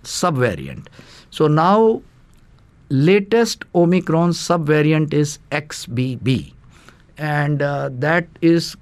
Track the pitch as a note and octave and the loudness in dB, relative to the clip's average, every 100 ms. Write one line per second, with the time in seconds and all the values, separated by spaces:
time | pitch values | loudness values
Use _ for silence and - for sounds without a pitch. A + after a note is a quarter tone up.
0 | - - F3+ C#3 B2 E2 C2+ A#1 - - | -12 -4 -2 0 -2 -2 -12 -14 -18 -20
1 | - - - - D#3 D3+ E3+ G#3 A3+ A3+ | -20 -20 -20 0 2 4 4 4 4 0
2 | - _ _ - _ - _ _ _ C3+ | -6 _ _ -20 _ -20 _ _ _ 0
3 | D3+ G3+ G3+ A3+ A3+ - - F3 E3+ F#3 | 4 2 2 0 0 -4 -4 0 2 2
4 | E3 D#3+ F3 E3 - F3 D3 D3+ D3+ D#3 | 0 0 0 -2 -2 -2 2 2 2 2
5 | D3+ D3 D3 - - D3 D3+ - - A#2 | 0 0 -2 -6 -8 -8 -8 -16 -8 -6
6 | B2+ B2 A#2+ B2+ C#2 - - - - _ | -4 -4 -2 -2 -4 -20 -20 -20 -20 _
7 | _ - D3+ D3 D3 D3 C#3+ C#3+ C#3 B2+ | _ -10 -4 -2 -2 -2 -2 -4 -6 -4
8 | D3 E3+ E3+ - E3 E3+ D#3 - | -2 -2 -4 -2 2 2 0 -14